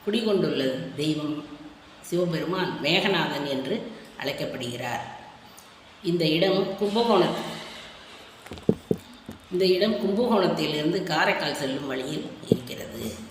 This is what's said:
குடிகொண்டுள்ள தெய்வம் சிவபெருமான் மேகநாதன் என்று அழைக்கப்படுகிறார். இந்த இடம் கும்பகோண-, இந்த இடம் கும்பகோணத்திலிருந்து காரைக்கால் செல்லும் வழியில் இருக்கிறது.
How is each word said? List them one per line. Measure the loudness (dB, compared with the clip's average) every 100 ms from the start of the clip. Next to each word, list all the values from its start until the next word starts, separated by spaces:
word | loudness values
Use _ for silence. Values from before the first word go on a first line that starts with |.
குடிகொண்டுள்ள | 0 0 2 2 2 2 0 -2 -6 -4
தெய்வம் | -2 0 -2 -4 -8 -16 -18 -20 -20 -20
சிவபெருமான் | -4 0 0 0 -2 0 0 0
மேகநாதன் | 2 4 4 2 0 -2 -2
என்று | -4 -2 -4 -6 -14 -18 -8
அழைக்கப்படுகிறார். | -6 -4 -6 -6 -8 -6 -6 -6 -8 -12 -18 -20 -20 -20 -20 -20 -20 -6
இந்த | 0 2 4
இடம் | 4 4 4 2 0
கும்பகோண-, | 0 2 6 6 6 2 -6 -8 -12 -14 -16 -18 -20 -20 -20 -20 -16 -4 0 0 0 -4 -4 -20 -18 -18 -4
இந்த | 2 4
இடம் | 4 4
கும்பகோணத்திலிருந்து | 2 0 2 4 4 4 2 0 0 0 0
காரைக்கால் | 0 2 2 2 -2 -2
செல்லும் | -4 -4 -4
வழியில் | -4 -4 -4 -6 -12 2
இருக்கிறது. | 2 2 -10 -10 -8 -8 -8 -14